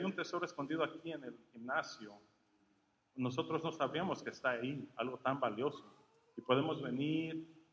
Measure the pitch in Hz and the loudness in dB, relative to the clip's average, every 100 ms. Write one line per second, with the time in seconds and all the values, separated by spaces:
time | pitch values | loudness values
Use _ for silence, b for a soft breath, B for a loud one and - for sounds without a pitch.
0 | 185 190 160 175 170 - 139 160 156 - | 2 -2 -2 -2 -2 -4 -2 2 0 0
1 | 165 156 127 117 - 117 120 143 - - | -8 -6 -8 -12 -16 -12 -2 -2 -2 -8
2 | 104 104 - _ _ _ _ _ _ _ | -12 -14 -20 _ _ _ _ _ _ _
3 | _ 131 127 127 160 160 160 156 147 151 | _ -2 0 0 0 2 0 0 0 2
4 | 185 139 120 - 131 120 127 147 - - | 0 0 -4 -2 2 2 0 -4 -6 -2
5 | 123 127 127 139 123 104 143 - - - | -2 0 0 2 2 2 0 0 -14 -20
6 | - _ _ - - 131 156 143 135 123 | -20 _ _ -10 4 6 6 0 0 0
7 | 147 160 160 160 165 - - | 2 2 0 -4 -8 -16 -20